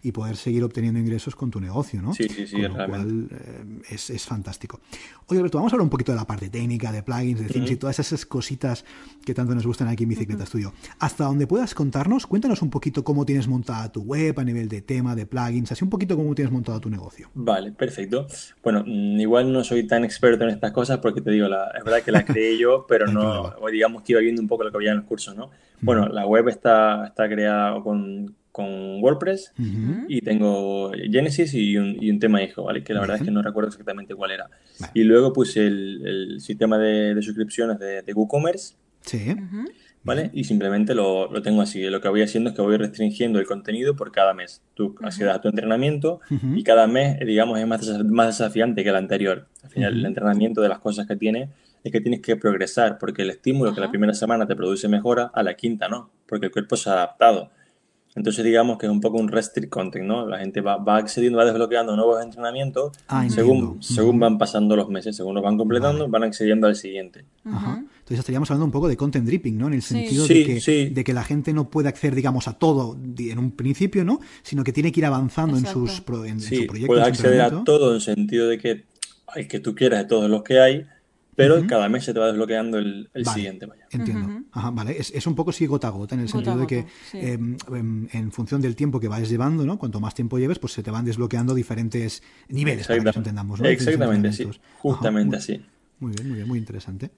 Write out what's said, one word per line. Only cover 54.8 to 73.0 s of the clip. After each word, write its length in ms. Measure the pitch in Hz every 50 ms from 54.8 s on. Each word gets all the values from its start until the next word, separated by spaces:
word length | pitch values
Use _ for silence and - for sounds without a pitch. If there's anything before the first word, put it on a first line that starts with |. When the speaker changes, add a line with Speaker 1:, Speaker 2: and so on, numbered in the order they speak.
| - 104
Speaker 2:
mejora, 420 | 104 104 104 120 120 120 120 120
a 100 | - 113 104
la 100 | 92 87
quinta 340 | - - 117 117 107 110 92
no, 220 | 110 123 120 _ _ _ _
porque 200 | _ 113 104 104
el 60 | -
cuerpo 240 | - 117 101 - -
se 140 | - - -
ha 40 | 98
adaptado. 560 | 92 87 - - _ 113 117 110 92 85 - _ _ _ _ _ _ _ _ _ _ _ _ _
Entonces, 280 | 113 107 110 107 113 113
digamos 340 | 117 113 113 117 123 117 104
que 80 | -
es 40 | 107
un 80 | 104 104
poco 160 | 104 113 110 113
un 100 | 110 104
restrict 400 | 107 113 110 - - - 110 -
content, 360 | - - 95 92 - 92 92
¿no? 220 | 98 110 120 117
La 120 | 107 98 92
gente 220 | 98 98 98 110
va, 160 | 98 101 101
va 200 | 98 101 104 104
accediendo, 420 | 110 107 107 - 123 120 123 120 117
va 60 | 113
desbloqueando 500 | 120 110 113 117 110 120 117 117 113 107
nuevos 260 | 104 113 117 117 113
entrenamientos 720 | 117 117 110 120 120 117 120 131 139 135 135 127 139 147 143 - _
Speaker 1:
Ah, 180 | - 135 135 127 120
Speaker 2:
según, 300 | 117 - 113 123 131 131
Speaker 1:
entiendo. 240 | 120 - - -
Speaker 2:
según 280 | - - 123 117 107 117 120
Speaker 1:
Ujú. 20 | 117
Speaker 2:
van 200 | 117 113 110 104
pasando 360 | 110 - - 107 104 104 107
los 140 | 104 98 -
meses, 260 | 98 95 92 110 104
según 200 | - 92 95 98
los 80 | 101 98
van 120 | 101 107
completando, 440 | 107 113 107 117 120 127 143 147 151
Speaker 1:
Vale. 100 | 151 135
Speaker 2:
van 120 | 110 110 113
accediendo 420 | 110 107 - 110 107 110 110 110
al 80 | 104 104
siguiente. 520 | 104 - 98 95 95 95 90 _ - - _ _ _ _
Speaker 3:
Ujú. 100 | 220 208
Speaker 1:
Ajá. 220 | 190 202 - - 226
Entonces 400 | 285 285 _ _ _ - 127 117
estaríamos 320 | - - 127 131 147 -
hablando 140 | 143 143 160
un 80 | 151
poco 160 | 120 139 165 165
de 80 | 127
content 280 | - 139 143 135 143 117
dripping, 300 | 113 127 - - 117 110
¿no? 120 | 107 123 151
En 60 | 147
el 80 | 131
Speaker 3:
Sí. 120 | - - -
Speaker 1:
sentido 320 | 117 - 226 139 139 156
Speaker 2:
Sí, 80 | 147 170
Speaker 1:
de 100 | 165 151
que, 140 | 143 123 117
Speaker 2:
sí. 280 | - - 151 147 139 139
Speaker 1:
de 160 | 139 131 127
que 80 | -
la 100 | 127 123
gente 300 | 104 - 147 147 135 -
no 180 | 156 151 143 -
puede 180 | - 156 143 143
acceder, 260 | 131 - - 147 143
digamos, 320 | 131 131 135 123 127 - -
a 60 | 113 _
todo 380 | - 160 151 139 127 113 123 131